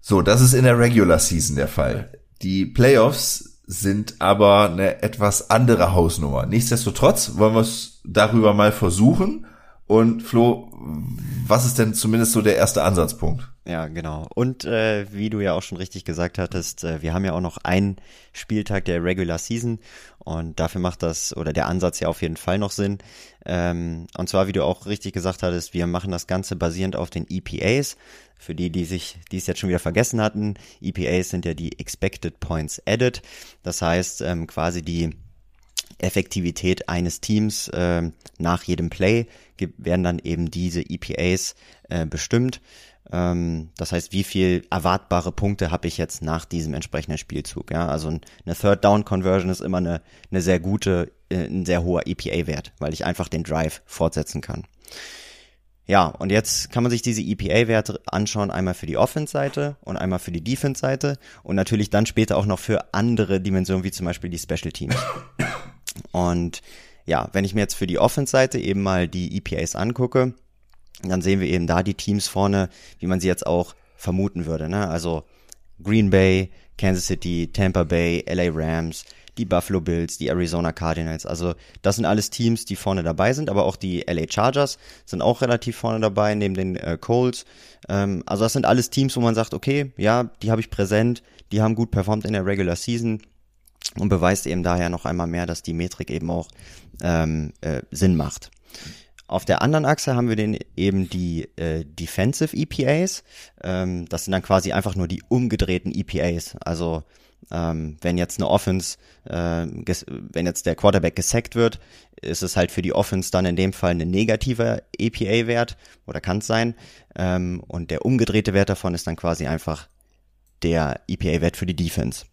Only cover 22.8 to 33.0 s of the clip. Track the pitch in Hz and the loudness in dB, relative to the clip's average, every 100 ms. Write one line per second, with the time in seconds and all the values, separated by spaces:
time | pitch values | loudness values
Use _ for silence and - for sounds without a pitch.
22.8 | 101 101 - - - _ - 90 87 85 | -2 -2 -10 -20 -20 _ -4 -2 0 -2
23.8 | 85 82 85 - 90 95 95 95 78 92 | -4 -6 -10 -8 0 2 2 2 0 -2
24.8 | 98 104 98 95 90 90 92 87 - 87 | -4 -6 -6 -4 -4 -2 -2 -2 -4 -4
25.8 | 85 87 98 87 - 92 95 90 85 85 | -2 -2 -4 -6 -4 -4 -4 -2 -2 -2
26.8 | 95 - 87 - - 190 - - 95 131 | -4 -4 -6 -6 -6 -6 -6 -2 0 0
27.8 | 143 - - - _ _ - 80 87 87 | 0 -10 -20 -20 _ _ -12 -4 -2 -2
28.8 | 82 90 - - - 95 - 87 95 87 | -4 -4 -8 -16 -10 -8 -6 -4 0 0
29.8 | 87 87 123 117 107 104 104 98 - - | 2 0 2 0 -2 0 -4 -4 -14 -10
30.8 | 95 - - 90 - 90 85 80 85 - | -8 -4 0 0 0 -4 -4 -6 -8 -8
31.8 | - - 95 - 85 - - 80 76 - | -12 -4 -4 -4 -10 -8 -6 -4 -6 -8
32.8 | - 110 | -2 2